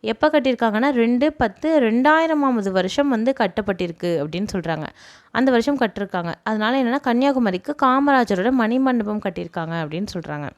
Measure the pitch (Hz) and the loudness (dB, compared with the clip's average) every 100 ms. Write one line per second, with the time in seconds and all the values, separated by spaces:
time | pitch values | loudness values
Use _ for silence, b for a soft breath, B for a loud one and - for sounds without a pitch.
0 | 220 220 302 302 262 247 233 214 269 254 | -6 0 2 2 2 2 0 2 0 2
1 | 226 240 294 294 233 - 311 311 233 226 | 2 2 0 0 -4 -2 0 2 4 2
2 | 269 311 330 311 277 240 196 190 185 - | 4 4 2 2 2 0 0 0 0 0
3 | 285 233 226 269 208 - 202 185 180 165 | 0 2 0 0 0 0 -4 -4 -4 -4
4 | 175 165 147 170 202 196 165 156 151 B | -2 -2 -2 -4 -4 -4 -4 -6 -6 B
5 | B B B - 262 247 233 285 226 - | B B B 0 2 2 0 0 -2 -4
6 | 202 185 170 175 - 220 214 269 240 269 | -6 -4 -6 -6 -6 -2 0 0 0 -2
7 | 262 240 277 262 226 185 - 294 269 262 | 0 2 2 2 0 -2 -6 0 2 2
8 | 285 269 240 190 208 262 220 247 269 247 | 4 2 2 0 2 2 0 0 0 0
9 | 208 214 208 175 170 - 165 165 156 160 | -2 -4 -6 -8 -10 -8 -6 -6 -6 -6
10 | 208 185 156 147 143 | -6 -8 -8 -8 -10